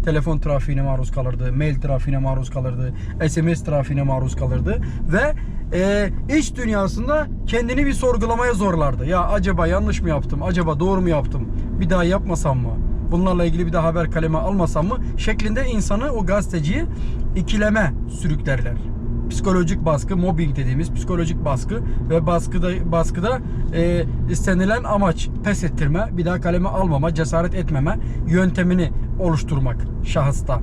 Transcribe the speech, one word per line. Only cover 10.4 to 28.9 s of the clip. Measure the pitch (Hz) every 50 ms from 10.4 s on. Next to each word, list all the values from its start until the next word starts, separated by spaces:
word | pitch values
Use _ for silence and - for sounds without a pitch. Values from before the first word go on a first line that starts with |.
acaba | 185 185 180 175 175 165 151 143
doğru | 170 190 196 185
mu | 185 175
yaptım, | 156 147 127 - - - - - - - - - - -
bir | 185 160
daha | 190 180 170
yapmasam | 175 185 196 - - 170 151 - 156 131 127
mı, | 120 113 113 - - - - - - -
bunlarla | 165 175 185 190 180 175 175
ilgili | 165 160 170 180
bir | 165
daha | 160 175 160
haber | 165 160 175 165 151
kaleme | - 165 160 160 160 156
almasam | - 185 202 196 170 156 - 156 160
mı?" | 196 254 247 233 - -
şeklinde | - - 214 208 - 214 208 214 240 269
insanı, | - 233 214 180 - 196 208 254 294
o | 254 220 190
gazeteciyi | 170 196 208 190 - - 170 147 151 - - - 339 - - - - - - - - -
ikileme | 185 175 - 214 208 208 214 208 220 196 147 - - - -
sürüklerler. | - - - 170 147 143 - - 135 127 - - - - - - - - - - - - - -
Psikolojik | - - - 196 185 185 175 160 - - -
baskı, | 165 156 135 - - 196
mobbing | 180 175 185 175 160 170 143 135
dediğimiz | 139 135 123 127 139 165 170
psikolojik | - - - - 185 175 165 156 160 - -
baskı | 151 - - - - 180 156 - - - - - -
ve | 160 170 160
baskıda, | 175 175 170 170 - - 175 170 180 175 - - 170
baskıda, | 165 165 165 - - 180 175 226 262 254 - - - - - - -
e, | 165 170 175 170 170 165 - - - - -
istenilen | - - - 196 185 180 185 196 220 247 -
amaç | - 208 202 202 180 156 - - - - - -
pes | 208 202 - -
ettirme, | 165 - - 156 139 151 185 214 220
bir | 190 175 165
daha | 170 180 175
kaleme | - 175 175 180 180 -
almama, | - 190 190 - 151 135 147 170 165
cesaret | 151 160 139 160 165 175 180 -
etmeme | 185 175 - 156 139 135 160 - - - - - - -
yöntemini | - 170 180 185 185 - 185 180 180 180 185 170 147